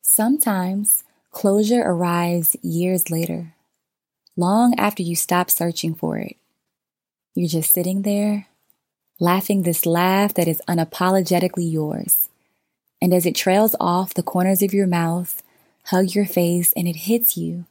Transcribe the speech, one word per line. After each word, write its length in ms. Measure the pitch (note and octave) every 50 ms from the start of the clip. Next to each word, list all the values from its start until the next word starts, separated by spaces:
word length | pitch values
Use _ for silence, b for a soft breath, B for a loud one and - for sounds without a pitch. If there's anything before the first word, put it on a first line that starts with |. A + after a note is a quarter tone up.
Sometimes 1040 | - - - - G#3+ A#3 C#4 D4+ - A#3 G3+ F#3 F3+ F#3 F#3+ G3+ G#3 - - - b b b b b b
closure 500 | _ - - G3+ G3 G#3 G#3+ G#3 A#3+ A#3+
arrives 760 | - - F3+ E3+ F3+ F3 E3+ F3 F3 F3 F3 F3 E3 - - -
years 480 | - F3 D#3+ E3+ F3 F3+ F#3 F3+ - -
later, 460 | E3 E3 E3 E3 E3 E3+ E3+ D#3+ _ _ _ _ _ _ _ _ _ _ _ _ _ _ _ _ _
long 420 | - F3 F3+ G3+ A3 A#3+ A#3+ A#3+
after 240 | A#3+ G3+ G3+ G3+ -
you 140 | F#3 E3+ E3+
stop 340 | - - - F3+ F3 F3+ -
searching 460 | - - E3+ F3 E3 - - E3 D#3+
for 220 | - - D#3+ -
it. 180 | A1 - - - _ _ _ _ _ _ _ _ _ _ _ _ _ _ _ _ _ _ _ _
You're 120 | F3 F3
just 240 | E3 D#3+ E3 D#3+ -
sitting 300 | - F#3 F3 F#3 F#3+ G3
there, 460 | G3 G#3 G3+ G3+ G#3 G#3 G#3 G#3 G3+ _ _ _ _ _ _ _ _ _ _ _ _ _ _
laughing 440 | _ E3+ F3 F3+ F#3+ F#3+ - G3+ G3
this 240 | F3 F3 E3 - -
laugh 480 | E3+ E3 E3+ F3+ F#3 F#3+ G3 G3+ G3+ G#3
that 160 | - E3+ E3
is 120 | D#3+ - -
unapologetically 1040 | - F3 E3+ E3 - - - F3+ F#3 F#3+ G3 F3+ D#3+ F3+ F3 F3+ F3+ - - E3+ E3+
yours. 560 | D#3+ D#3 D3+ D3+ - - - - - - - - _ _ _ _ _ _ _ _ _ _ _ _ _ _
And 120 | - F3+ F3+
as 120 | F3+ E3+
it 80 | F3 -
trails 440 | - - F#3+ F#3 G3+ G#3+ A3+ - -
off 340 | - F3 F3 F3+ F#3+ F#3 -
the 100 | - E3+
corners 380 | - - F3+ F3+ F#3+ G3 F#3
of 120 | G3+ G3 G3
your 140 | G3+ G3
mouth, 540 | F#3 F3 E3+ E3+ E3 E3+ F3+ F3+ - - - b b b b b b b b b
hug 280 | - - F#3 F#3+ F#3 F#3
your 120 | G3+ G3+
face, 480 | F#3+ - F3+ F3 E3+ F3 F3 F3 - -
and 120 | - F3
it 220 | F3 E3 D#3 -
hits 300 | G3 A3+ A#3+ A#3 - -
you 260 | F3 E3+ E3 E3+ F3 E3+ _